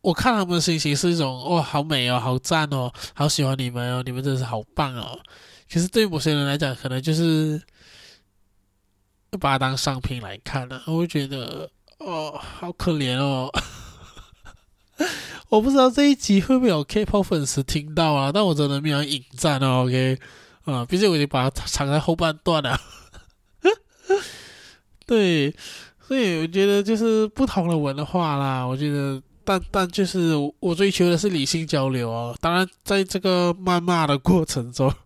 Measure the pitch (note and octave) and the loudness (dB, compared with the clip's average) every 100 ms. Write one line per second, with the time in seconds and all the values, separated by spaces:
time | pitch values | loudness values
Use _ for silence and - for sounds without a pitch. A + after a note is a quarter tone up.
0 | - E3 B3+ A3+ F#3 F3 D#3+ D#3+ D3+ C#3+ | 0 0 2 2 0 0 0 0 0 0
1 | F3+ E3+ C#3 B2+ - F3 D3 D3+ D3+ C#3+ | 0 0 -2 -4 -2 0 0 -2 0 0
2 | B2 B2 A#2+ B2+ - D#3+ D3+ C#3 B2 - | 0 0 0 -2 0 0 0 -2 -6 -8
3 | - - D3 - C3+ C3+ B2+ A#2+ A#2+ B2+ | -16 -2 0 2 0 0 -4 -4 -4 -4
4 | B2+ B2+ C3+ C3 B2 A2+ G#2+ - D3 B2 | -4 -6 -2 -2 -2 -6 -8 -4 -4 -4
5 | A2 B2 - - - - _ E3 F3+ A#3 | -12 -14 -20 -20 -20 -20 _ -2 0 2
6 | G#3+ D#3 C#3+ D3 C#3+ C#3+ D3 B2 C3+ B2+ | 2 0 0 0 0 -2 -2 -4 -6 -4
7 | C#3+ D#3+ E3+ D#3 D#3 D3+ - _ - - | -2 0 2 2 0 -4 -8 _ -20 -20
8 | - - _ _ _ _ _ _ _ _ | -20 -20 _ _ _ _ _ _ _ _
9 | _ _ _ F#3+ D3 C3+ C3 C3+ - C3+ | _ _ _ -4 0 0 0 -2 -2 -4
10 | - B2 G#2 G2 - C#3 B2+ C3 C#3+ D#3+ | -6 -8 -10 -14 -8 -8 -8 -12 -4 -2
11 | E3+ D#3 C3+ C3+ - - - _ _ _ | 0 -2 -4 -6 -10 -10 -14 _ _ _
12 | D4 - D#3 D3 - - F3 E3+ - D#3+ | -10 -8 -8 -10 -14 -12 -12 -4 -2 0
13 | C3 B2+ C#3 C3+ C3 - - - - - | 0 0 0 0 -2 -6 -6 -12 -18 -20
14 | - - - - - - _ _ _ _ | -20 -20 -20 -20 -20 -20 _ _ _ _
15 | F4+ - - - - G#3+ A#3 C#4 B3+ B3 | -4 -4 -12 -16 0 2 4 6 6 6
16 | C#4+ C#4 - G3 - C4 B3+ D#3+ D3 G#3+ | 4 4 4 2 4 4 4 2 0 -2
17 | G#3+ G#3 F#3 E3+ C#3 - C3 D#3 D3+ D#3 | 0 0 2 0 0 -2 -2 -4 -4 0
18 | E3 D3 C3+ F3 G#3 D3+ C#3+ C#3 D3+ C#3+ | 2 2 2 2 2 2 0 0 0 0
19 | D3 C#3+ B2 - E3 C#3 C3+ B2+ B2+ B2+ | -2 -4 -8 -4 0 2 2 2 2 2
20 | C3 C3 - - - _ - C3 A#2+ F3+ | 0 -2 -6 -20 -20 _ -6 -4 -2 2
21 | G#3 E3 C#3+ C#3 C3 - - - C#3 D3 | 4 2 0 2 0 -2 -6 -4 0 0
22 | D3+ E3 E3 D#3 - D#3+ C3+ C3 - - | 0 0 0 0 0 0 0 -4 -6 -20
23 | - - - _ _ _ F4 A4 _ _ | -20 -20 -20 _ _ _ 0 0 _ _
24 | - G4 - - - - - - _ _ | -2 -2 -2 -16 -20 -20 -20 -20 _ _
25 | - A3+ G3 E3 C#3 - - - - _ | -2 2 4 2 0 -4 -16 -18 -20 _
26 | _ C4 A3 E3 D#3+ F#3 G3 G3+ G3+ A3 | _ 0 0 0 -2 2 4 4 2 0
27 | A3+ A3 G#3+ - C4+ - E3+ E3 D3 C3+ | 2 2 0 0 0 2 0 0 0 -2
28 | D3 F#3 E3 C#3+ C#3 C3 B2+ C3 D3 C#3+ | -2 0 0 0 0 -2 -2 -2 -2 -2
29 | C#3 C3+ - _ - F#3+ F3 G#3 F3+ F3 | -2 -6 -10 _ -2 -2 0 -2 -2 0
30 | F#3+ F#3+ E3+ D#3 C#3+ - F#3+ E3+ G3+ F#3 | -2 2 2 2 0 -2 -4 2 0 4
31 | F3 E3+ G3+ F3 C3+ E3+ D#3+ D3+ C3+ B2+ | 4 4 2 0 0 -2 -2 0 0 -2
32 | A#2 A#2 A#2+ A#2 E3 F3 F#3 _ - G3 | -2 -4 -6 -4 0 2 0 _ -2 0
33 | F#3+ F#3 F#3+ F3+ F3 F3 F#3 F3+ F3 F3 | 0 0 2 4 2 0 0 0 2 2
34 | D3+ C#3+ - F#3 D#3+ - A#2+ A#2+ C3+ - | 2 2 4 2 2 -4 -6 0 0 0